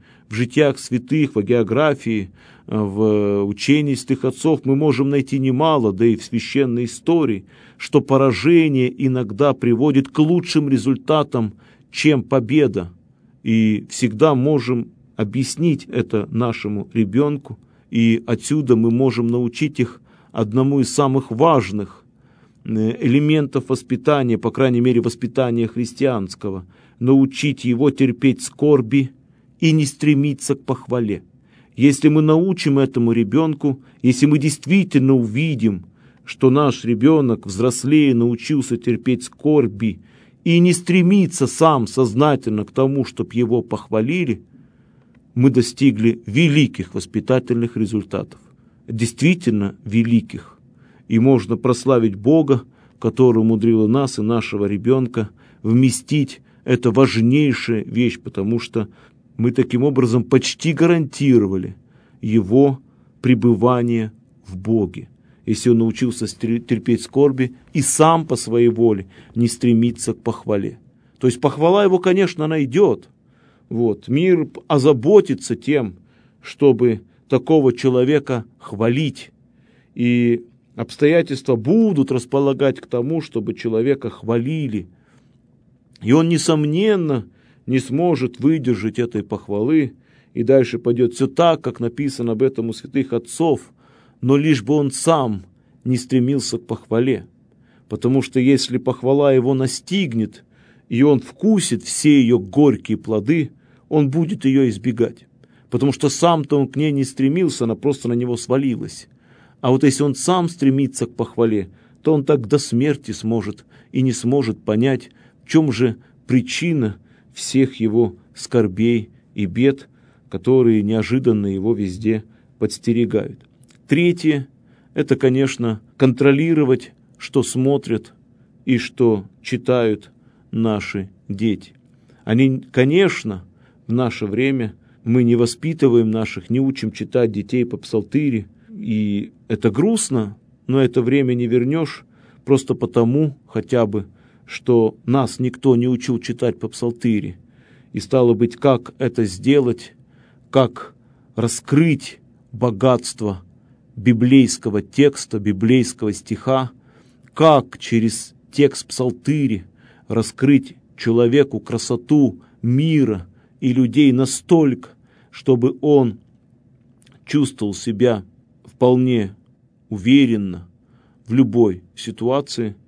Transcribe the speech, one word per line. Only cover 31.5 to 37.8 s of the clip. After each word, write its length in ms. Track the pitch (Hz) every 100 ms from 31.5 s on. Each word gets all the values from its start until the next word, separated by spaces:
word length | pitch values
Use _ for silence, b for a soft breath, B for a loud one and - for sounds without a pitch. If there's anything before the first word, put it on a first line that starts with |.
| b b -
Если 320 | 139 139 151
мы 140 | 151
научим 580 | 156 160 185 185 151 139
этому 320 | 131 127 117
ребёнку, 680 | 113 107 131 160 151 147 131 b b
если 240 | 123 127 147
мы 120 | 151
действительно 800 | 151 156 135 196 175 143 131 135
увидим, 680 | 117 117 160 127 110 92 - b b b
что 260 | - - 131
наш 360 | 135 147 - 117
ребёнок, 600 | 117 135 160 131 110 -
взрослея, 680 | 95 127 123